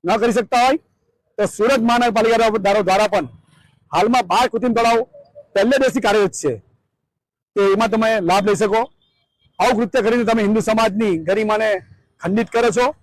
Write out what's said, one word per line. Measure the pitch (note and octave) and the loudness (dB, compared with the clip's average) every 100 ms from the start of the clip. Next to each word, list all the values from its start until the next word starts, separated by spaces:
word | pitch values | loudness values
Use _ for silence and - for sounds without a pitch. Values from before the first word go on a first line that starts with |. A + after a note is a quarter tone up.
ન | E3 A3 | -2 -2
કરી | A#3+ A3+ | 0 -2
શકતા | G#3+ B3 B3 | -2 0 2
હોય | D#4 _ _ _ _ _ - | 0 _ _ _ _ _ -4
તો | G3+ | -4
સુરત | - A3+ C4+ | 0 0 2
મહાનગરપાલિકા | A#3 A#3+ A#3+ A3 A3+ A3+ | 0 0 0 0 2 2
દ્વારા, | A3+ G#3+ G3 G#3 | 2 0 0 0
દ્વારા | F#3 F#3+ G#3+ | 0 0 0
પણ | G3+ C#3 - _ _ _ _ _ | -2 -4 -14 _ _ _ _ _
હાલમાં | D#3+ G#3+ B3 F#3 | -2 2 0 0
બાર | F#3+ F#3 | 0 0
કૃત્રિમ | A3+ B3 A3+ | -2 -2 0
તળાવ | A3+ A#3 A#3+ - - - - | 2 0 -2 -14 -20 -20 -6
પહેલે | G3 A3 C4+ | 0 2 2
દિવસથી | C4 A#3 G#3 | 2 0 0
કાર્યરત | G#3+ G3+ - | 0 0 -2
છે, | D3 A2 _ _ _ _ _ _ _ _ _ G3+ | -6 -6 _ _ _ _ _ _ _ _ _ -2
તો | G3 | 0
એમાં | G3 A3+ | 0 0
તમે | A3 A3 A3 F3 | 0 0 0 0
લાભ | F#3+ G3+ | 0 0
લઈ | G3 | 0
શકો. | G#3+ A3 B3 _ _ _ _ _ _ - | 0 -2 -4 _ _ _ _ _ _ -2
આવું | G#3+ A3 | 0 0
કૃત્ય | A#3 C4 G#3+ | 0 0 0
કરીને | A#3+ A3 | 0 0
તમે | A3+ G#3 | 0 2
હિન્દુ | A3 | 0
સમાજની | G#3+ A3 A3+ G3 A3 E3 D#3+ | 0 0 0 -2 -2 -2 0
ગરિમાને | G3+ G#3+ G#3+ A3 F#3+ - - _ _ | -2 0 0 0 -2 -6 -20 _ _
ખંડિત | F3 G#3 G#3+ | -4 -2 -2
કરો | A3+ A#3 | 0 0
છો. | G#3 B3 - | 2 -2 -2